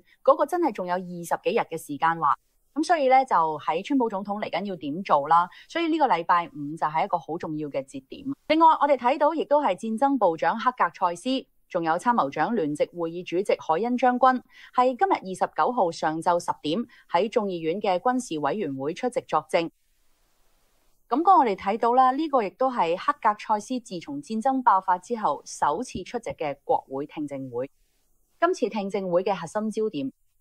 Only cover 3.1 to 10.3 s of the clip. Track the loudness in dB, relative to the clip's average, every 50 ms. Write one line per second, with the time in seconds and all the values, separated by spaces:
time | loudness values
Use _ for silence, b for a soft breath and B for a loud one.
3.1 | 4 4 4 4 2 2 2 2 0 -4 -4 -4 -4 -4 -2 0 0 0 0 0
4.1 | -2 -4 -6 -6 -6 -6 -6 -6 -6 -6 -6 -6 -8 -8 -8 -8 -8 -6 -2 2
5.1 | 2 2 4 4 2 2 2 0 B B B B -6 -4 -2 0 0 2 2 2
6.1 | 2 0 0 2 2 0 0 -2 -8 -10 -10 -8 -6 -4 -4 -2 0 0 -2 0
7.1 | -2 -4 -4 -6 -8 -8 -6 -6 -6 -6 -6 -6 -6 -6 -8 -8 -10 -16 -16 _
8.1 | -16 -12 -10 -10 -10 -6 _ 0 4 6 8 8 8 6 4 2 2 2 2 2
9.1 | 2 4 2 2 2 0 0 2 2 2 2 2 0 -2 -4 -6 -2 0 2 2
10.1 | 2 4 2 2